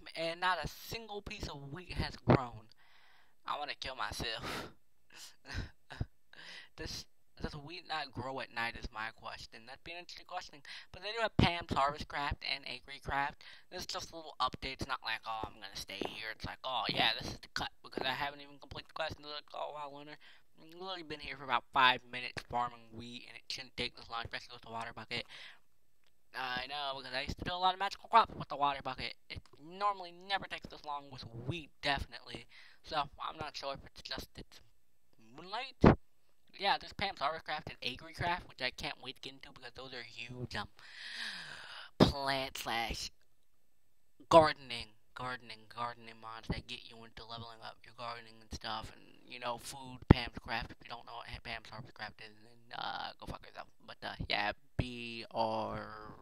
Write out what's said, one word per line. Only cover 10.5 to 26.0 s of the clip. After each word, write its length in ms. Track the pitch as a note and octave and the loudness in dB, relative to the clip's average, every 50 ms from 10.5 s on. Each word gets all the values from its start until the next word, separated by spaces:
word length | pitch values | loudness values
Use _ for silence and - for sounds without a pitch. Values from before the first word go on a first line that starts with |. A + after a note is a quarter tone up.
| - C#3+ - - - - - - | -14 -14 -12 -12 -12 -12 -12 -14
But 100 | - F3+ | -12 -8
they 100 | F#3 G3+ | -6 -4
do 100 | A3 A#3 | 0 2
have 140 | A3+ G3+ - | 0 2 8
Pam's 360 | - - F#3 E3+ E3+ E3+ - - | 8 8 8 8 4 -2 0 2
Harvest 340 | C#3+ C3+ C#3+ D3 D3+ - | 4 4 4 4 0 -6
Craft 360 | - - D3+ C#3+ D3 E3 - - | -4 -2 -2 0 0 -2 -2 -2
and 200 | - C3+ C#3 C#3 | -2 -2 -2 -4
Akery 360 | C#3 B2+ B2+ - - C#3 C3+ - | -8 -8 -8 -10 -12 -14 -10 -4
Craft. 400 | - D3 C#3 C#3 D3 D#3 - - - - - - - | 0 2 2 2 0 -2 -8 -14 -16 -16 -16 -14 -10
This 100 | - F3+ | -8 -8
is 60 | F3+ | -6
just 240 | - - F#3 - - | -4 -4 -4 -6 -6
a 40 | - | -10
little 200 | E3 D#3+ D3+ - - | -12 -12 -8 0 2
update. 400 | B2+ C3 - - - C3 C3 - | 2 2 2 0 -6 -6 -4 -4
It's 80 | - | -2
not 140 | C#3 C3 - - | -2 -2 -2 0
like, 160 | A2+ A2 - - | -2 -2 -2 -2
"Oh, 140 | A2+ A2 A2 A2 | -4 -4 -4 -4
I'm 120 | G#2 G2+ | -6 -8
gonna 200 | A2 G2+ G2 G2+ | -12 -12 -10 -10
stay 240 | G#2 - - G2 G2 - | -10 -8 -8 -6 -4 -4
here." 220 | - G2+ A2 A2 A2 | -4 -4 -4 -6 -6
It's 140 | A2 - - | -6 -6 -6
like, 140 | E3+ D#3+ - - | -8 -6 -4 -4
"Oh, 220 | C3 C3 A#2 G2+ G#2 | 0 0 2 2 2
yeah, 220 | A#2 - B2 A#2 A2+ B2 | 4 6 6 6 4 2
this 120 | - - B2 | -2 -6 -6
is 60 | - | -8
the 100 | - - - | -10 -6 -4
cut," 160 | - D3+ - - - - | -2 -2 -2 -6 -10 -12
because 220 | A#2+ - - - | -6 -2 0 2
I 60 | C3 B2+ | 2 2
haven't 280 | C#3 D3 C#3+ C#3+ C#3+ | 2 0 -2 -2 -6
even 180 | C#3+ C#3+ C#3+ C#3 | -14 -14 -16 -16
completed 300 | - C#3 D3+ D3+ C#3+ - | -14 -10 -10 -10 -10 -8
the 40 | - | -2
quest. 220 | - D#3+ D#3 - | -2 -2 -2 -2
And 100 | - D3 | -6 -8
they're 80 | D3 D3 | -8 -8
like, 180 | D3 - - - | -8 -8 -8 -6
"Oh, 200 | - D#3 D3 C#3+ | -4 -4 -4 -4
wow, 160 | D3 D3 C#3 C#3 | -6 -8 -8 -8
Lunar, 240 | C#3+ D3 D3+ D3+ - - - - - - - - | -10 -12 -12 -14 -14 -16 -20 -20 -20 -20 -20 -20
you've 220 | - - - D#3+ F3 | -20 -20 -16 -12 -10
literally 240 | - - F#3 F3 E3+ | -6 -6 -6 -6 -6
been 160 | - D#3 D3 | -8 -8 -8
here 160 | D3 C#3+ C3+ | -6 -8 -8
for 60 | C3+ C#3+ | -6 0
about 220 | C3 B2 A#2+ - - - | 2 2 2 2 4 6
five 280 | C#3 C3 B2 B2+ B2 - | 10 10 10 10 8 2
minutes 360 | B2 A#2+ B2 B2 A#2+ - - - - | -6 -6 -4 -4 -4 -6 -6 -6 0
farming 380 | B2 A#2+ A#2+ A#2+ A#2+ A#2 A#2 A2+ A2 | 2 2 2 2 -2 -8 -16 -14 -12
wheat, 320 | A2+ A#2+ A#2+ A#2+ B2 - | -12 -10 -10 -10 -12 -12
and 80 | - A#2 | -12 -14
it 80 | A#2 - - | -12 -8 -6
shouldn't 260 | - - - B2 - | -6 -6 -6 -8 -2
take 200 | - A#2+ A#2+ - | -2 -2 -2 -2
this 140 | - - - | -8 -10 -6
long, 140 | A#2 A#2 A#2 | -4 -4 -4
especially 300 | A2+ - - - - - | -2 -4 -6 -6 -6 -14
with 100 | A#2+ - | -14 -10
the 80 | A2+ | -8
water 220 | A2+ A2+ A2+ A#2 A#2 | -6 -4 -6 -6 -8
bucket." 320 | A2+ A2 - A#2+ A#2 - - - - - - - - - - - - - - - - | -10 -6 -4 -2 -4 -4 -4 -10 -14 -14 -16 -16 -18 -20 -20 -20 -20 -20 -20 -20 -20